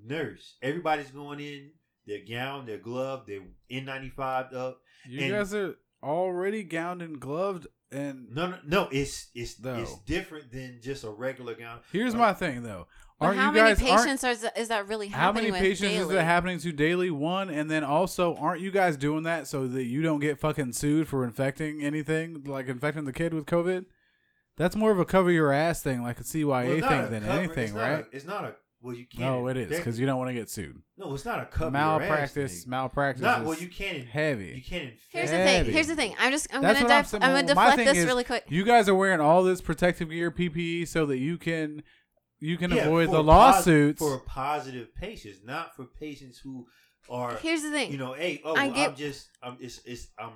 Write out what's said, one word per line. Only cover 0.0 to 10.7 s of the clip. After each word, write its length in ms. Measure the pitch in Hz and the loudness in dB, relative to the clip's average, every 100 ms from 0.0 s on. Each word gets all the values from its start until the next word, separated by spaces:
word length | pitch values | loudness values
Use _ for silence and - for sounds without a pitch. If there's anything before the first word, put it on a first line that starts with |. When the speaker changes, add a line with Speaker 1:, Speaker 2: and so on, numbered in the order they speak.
Speaker 1:
nurse, 520 | 110 156 123 92 - - | -10 -8 -8 -10 -20 -10
everybody's 480 | 131 170 160 151 135 | -6 -4 -2 -2 -4
going 300 | 139 143 143 | -14 -14 -12
in, 300 | 147 143 143 160 _ _ - | -12 -14 -20 _ _ _ -12
their 140 | 101 92 | -12 -8
gown, 380 | 120 135 139 123 | -8 -8 -8 -10
their 120 | 101 | -12
glove, 480 | 107 127 135 131 101 | -8 -6 -6 -8 -10
their 140 | 98 92 - - | -14 -14 -20 -12
N 140 | 127 | -12
ninety-five 680 | 135 135 131 139 135 127 127 | -10 -12 -12 -8 -4 -4 -4
up. 280 | 127 127 - _ _ 131 | -8 -8 -10 _ _ -12
Speaker 2:
You 140 | 131 | -6
Speaker 1:
And 100 | 135 | -2
Speaker 2:
guys 220 | 208 196 | -2 -2
are 220 | 208 185 - _ _ | -4 -6 -8 _ _
already 640 | 135 165 185 180 190 220 | -4 -2 -2 -2 -4 -4
gowned 360 | 175 165 170 180 | -6 -6 -6 -8
and 200 | 170 143 | -12 -12
gloved 460 | 127 156 196 180 - _ - | -8 -4 -4 -6 -12 _ -14
and 400 | 135 143 131 117 | -8 -8 -10 -10
Speaker 1:
No, 140 | 127 180 | -6 -4
no, 100 | 180 | -6
no, 240 | 147 190 147 | 0 0 2
it's, 380 | 135 139 - - | -2 -4 -8 -14
it's, 240 | 120 117 - | -12 -12 -10
Speaker 2:
No. 140 | 127 120 | -8 -8
Speaker 1:
it's 220 | 113 - | -8 -10
different 500 | 101 170 185 156 131 | -6 -6 -6 -14 -16
than 300 | 127 127 | -14 -14